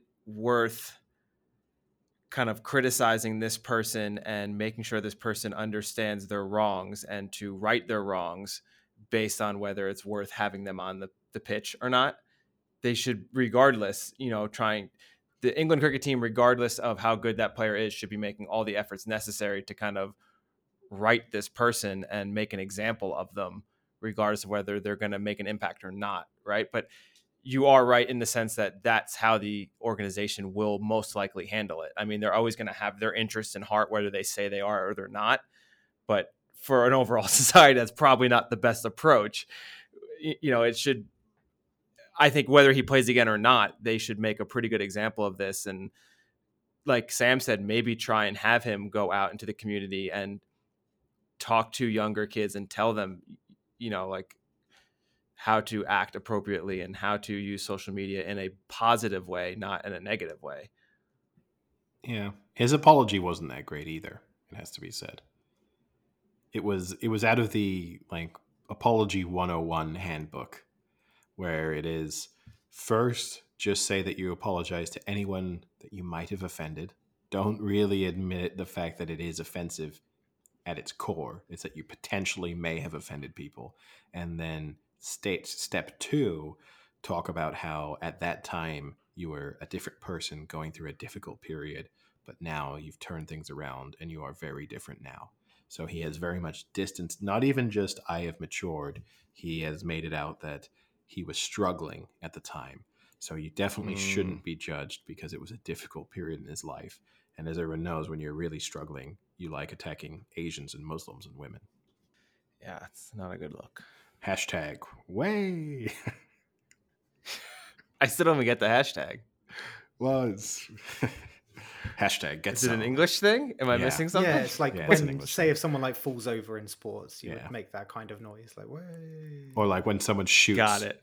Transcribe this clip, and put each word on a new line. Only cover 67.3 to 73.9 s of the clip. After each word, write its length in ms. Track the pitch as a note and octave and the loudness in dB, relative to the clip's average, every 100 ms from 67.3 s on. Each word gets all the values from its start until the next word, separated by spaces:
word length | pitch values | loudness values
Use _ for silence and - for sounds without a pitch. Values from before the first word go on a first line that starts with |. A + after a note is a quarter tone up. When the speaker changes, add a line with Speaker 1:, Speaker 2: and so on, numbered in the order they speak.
| A#2+ | 4
Speaker 2:
of 120 | A2 | 4
the, 480 | A2 G2+ F#2 E2+ F2+ - | 2 0 -2 -6 -12 -10
like, 240 | E2+ E2 - _ _ - | -8 -8 -12 _ _ -14
Apology 560 | G#2+ A#2+ A2+ G#2 G2 | -2 4 4 4 0
one 280 | F2 F2+ F2+ | -2 -2 0
oh 80 | E2+ | 0
one 340 | E2 E2 D#2 | -2 -2 -4
handbook, 720 | E2+ F2+ D#2 D#3 C3+ - - _ _ _ _ _ _ _ - | -6 -6 -8 -8 -12 -14 -16 _ _ _ _ _ _ _ -8
where 360 | F2+ D#2 D#2+ | -4 -2 -2
it 140 | D2+ D#2+ | -2 -2
is, 440 | D#2+ D#2 - - _ - - _ | -4 -4 -8 -12 _ -20 -20 _
first, 720 | - - A2+ B2 A#2+ - - _ - | -14 0 4 4 0 -6 -10 _ -6
just 260 | G#2 G2 | 0 0
say 160 | - | 2